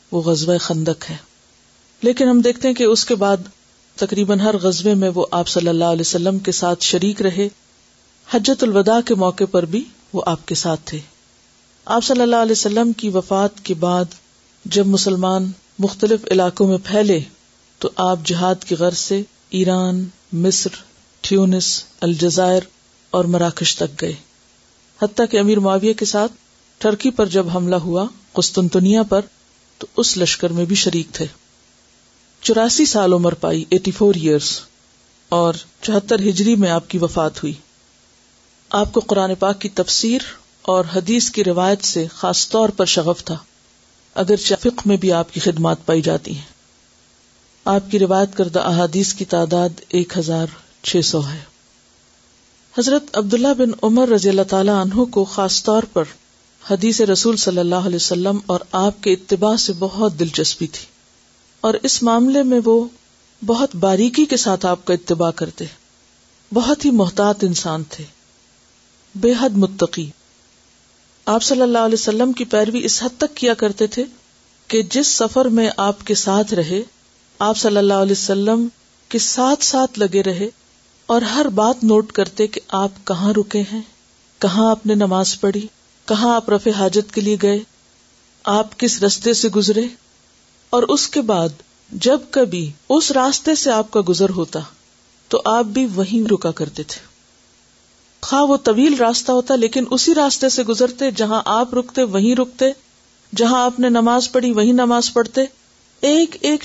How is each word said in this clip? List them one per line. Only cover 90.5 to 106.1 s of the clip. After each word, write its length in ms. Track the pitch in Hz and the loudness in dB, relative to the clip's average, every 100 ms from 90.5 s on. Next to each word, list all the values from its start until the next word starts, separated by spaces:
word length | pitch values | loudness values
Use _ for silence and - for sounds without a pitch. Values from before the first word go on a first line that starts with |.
| _ _ | _ _
اور 140 | 240 | -2
اس 260 | 233 285 - | 0 0 0
کے 120 | 302 | -2
بعد 280 | 220 190 165 151 _ _ _ | 0 0 0 -4 _ _ _
جب 280 | 190 226 294 294 | -2 0 0 0
کبھی 400 | 269 240 175 156 147 - | 0 0 0 -6 -8 0
اس 220 | 285 302 | 0 2
راستے 440 | 269 262 269 311 311 | 2 0 0 0 0
سے 160 | 277 | 2
آپ 200 | 220 214 | 0 0
کا 80 | 214 180 | 0 0
گزر 200 | 170 196 | 2 0
ہوتا 300 | 185 160 156 147 - _ _ _ _ - | 0 -6 -6 -10 -18 _ _ _ _ -4
تو 140 | - - | -2 0
آپ 200 | 226 220 | 0 0
بھی 220 | 208 254 185 | -2 -2 -2
وہیں 380 | 190 226 220 | -2 0 0
رکا 180 | 190 170 | 0 -2
کرتے 320 | 160 151 - | -6 -8 -10
تھے۔ 260 | 147 - - _ _ _ _ _ _ _ _ _ _ _ | -12 -14 -20 _ _ _ _ _ _ _ _ _ _ _
خواہ 200 | - 277 | -4 0
وہ 160 | 285 277 | 2 2
طویل 380 | - 220 302 277 | 2 2 2 2
راستہ 320 | 233 240 - | 0 0 0
ہوتا 240 | 254 247 262 | 0 2 0
لیکن 300 | 226 262 240 | 0 0 -2
اسی 240 | 254 - 302 | 0 2 2
راستے 340 | 285 - 262 | 2 2 0
سے 140 | 254 | 0
گزرتے، 480 | 220 220 247 240 269 | 0 0 0 0 -2
جہاں 300 | 220 214 220 - | 0 0 0 0
آپ 280 | 214 247 | 0 0
رکتے 300 | 247 247 - | -2 -2 -2
وہیں 320 | 240 190 214 247 | 0 2 2 2
رکتے، 300 | 254 - 262 269 _ _ _ _ _ 202 | 0 0 -2 -2 _ _ _ _ _ -2
جہاں 280 | 233 254 | 2 2
آپ 160 | 247 247 | 0 0
نے 100 | 247 | 2
نماز 420 | 233 233 240 240 | 2 2 2 0
پڑھی 200 | 262 247 | 0 0
وہیں 220 | 214 214 | 2 4
نماز 400 | 247 240 240 233 | 4 4 0 0
پڑھتے، 280 | 240 233 262 269 _ _ _ _ _ | 0 0 -2 -4 _ _ _ _ _
ایک 360 | 277 | 2